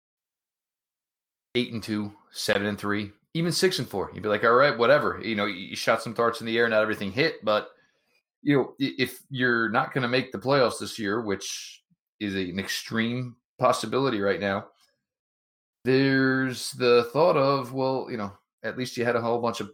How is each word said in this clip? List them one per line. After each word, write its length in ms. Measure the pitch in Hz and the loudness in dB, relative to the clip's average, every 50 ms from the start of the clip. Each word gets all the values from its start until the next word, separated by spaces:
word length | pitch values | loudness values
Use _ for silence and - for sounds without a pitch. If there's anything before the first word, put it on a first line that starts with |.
| _ _ _ _ _ _ _ _ _ _ _ _ _ _ _ _ _ _ _ _ _ _ _ _ _ _ _ _ _ _ - | _ _ _ _ _ _ _ _ _ _ _ _ _ _ _ _ _ _ _ _ _ _ _ _ _ _ _ _ _ _ -4
eight 160 | 120 123 120 | -4 -4 -4
and 100 | 117 110 | -6 -10
two, 300 | - - 107 104 104 104 101 _ _ _ | -8 -6 -6 -4 -6 -6 -10 _ _ _
seven 340 | - - - - 104 101 101 | -14 -8 -2 -2 0 0 0
and 120 | 104 101 101 | -4 -4 -4
three, 320 | - 101 101 104 104 101 - _ _ _ | -4 -4 -4 -4 -6 -8 -12 _ _ _
even 180 | - 165 165 175 | -6 -4 -2 -2
six 280 | 156 - 190 185 185 - | 0 0 0 0 0 0
and 100 | 123 - | -6 -4
four. 220 | - 98 90 - | -4 -6 -6 -6
You'd 100 | - 95 | -8 -6
be 60 | 95 104 | -2 -2
like, 160 | 104 104 113 | 0 2 4
"All 100 | 117 120 | 4 6
right, 220 | 127 139 147 123 | 6 6 4 4
whatever." 420 | 113 117 120 143 147 120 95 87 90 | 2 4 6 6 4 4 0 -2 -4
You 120 | - 110 110 | -6 -4 -2
know, 120 | 104 104 | -2 -2
you 280 | 107 95 87 95 - 110 | -2 -4 -8 -10 -10 -8
shot 280 | - - 131 117 113 | -4 0 0 0 0
some 100 | - 123 | 0 -6
darts 280 | 107 - 117 117 113 - | -2 0 0 0 0 -2
in 60 | 113 | -6
the 120 | 117 113 117 | -2 2 2
air, 100 | 117 117 | 2 4
not 140 | 110 107 | 4 2
everything 280 | 107 107 107 - 104 95 | 2 2 0 -4 -4 -6
hit. 320 | 92 120 156 156 - - | -2 0 0 0 -2 -4
But, 280 | 101 107 107 107 - - - _ _ _ _ _ _ _ _ _ _ _ _ _ | -2 0 0 0 0 -4 -16 _ _ _ _ _ _ _ _ _ _ _ _ _
you 140 | - 143 143 | 0 2 2
know, 180 | 135 120 - - - | 2 2 0 -4 -4
i-, 140 | 139 127 - - | -4 -4 -2 -2
if 240 | 127 123 - - - - | -2 -2 -4 -14 -16 -10
you're 400 | 135 123 127 123 120 117 113 107 | -4 0 2 2 2 2 2 0
not 240 | 104 131 151 - - | 0 0 -2 0 -2
gonna 120 | 143 127 | -2 -2
make 260 | 120 127 131 123 - | 2 0 0 0 -2
the 60 | - 104 | -8 -6
playoffs 400 | 98 127 143 139 123 110 - - | 0 2 4 4 4 2 0 -4
this 200 | 107 98 - - | -10 -10 -8 -6
year, 240 | 110 98 101 120 | -4 -2 -2 -2
which 600 | 117 104 98 95 - - - - - - - - _ _ _ _ _ _ _ - | -2 -2 -4 -4 -4 -10 -10 -10 -12 -16 -20 -20 _ _ _ _ _ _ _ -6
is 140 | 107 101 95 | -6 -4 -2
a, 160 | 95 92 87 | -2 -4 -4
an 80 | 87 98 | -4 -6
extreme 800 | 95 - - - - - 113 113 113 117 120 127 127 123 117 _ _ _ _ - | -6 -4 -6 -8 -8 -6 -4 -2 -2 -2 -2 -6 -6 -10 -12 _ _ _ _ 0
possibility 640 | 131 123 123 - - 110 120 127 139 135 117 101 | 2 2 2 2 0 -2 0 0 0 2 0 0
right 180 | 98 98 95 82 | 0 0 0 0
now, 280 | 101 98 98 104 113 - _ _ _ _ _ _ _ _ _ _ _ _ _ _ _ _ _ _ _ _ _ _ - | 0 -2 -2 -2 -4 -8 _ _ _ _ _ _ _ _ _ _ _ _ _ _ _ _ _ _ _ _ _ _ 0
there's 880 | 120 131 131 135 139 135 135 131 131 131 131 131 131 123 120 - - | 2 4 4 4 4 4 4 4 4 2 2 0 -2 -4 -6 -8 -10
the 360 | - 127 127 120 120 120 117 117 | -4 0 4 6 6 6 4 4
thought 260 | - 143 160 175 165 147 | 2 4 4 4 6 4
of, 340 | 135 139 139 135 127 120 | 4 4 2 0 -2 -4
well, 340 | 131 135 131 131 131 127 - - | -4 -2 -2 0 -2 -2 -4 -6
you 80 | 127 113 | -6 -6
know, 140 | 104 98 98 _ _ _ _ _ | -8 -8 -10 _ _ _ _ _
at 140 | - 110 - | -8 -8 -6
least 220 | 123 127 - - 120 | -6 -6 -6 -2 -2
you 60 | 117 | 0
had 100 | 120 120 | 0 0
a 40 | 117 | 0
whole 200 | 113 117 117 120 | 0 0 -2 0
bunch 200 | 117 117 113 - | 0 -2 -4 -4
of 100 | 107 101 | -8 -10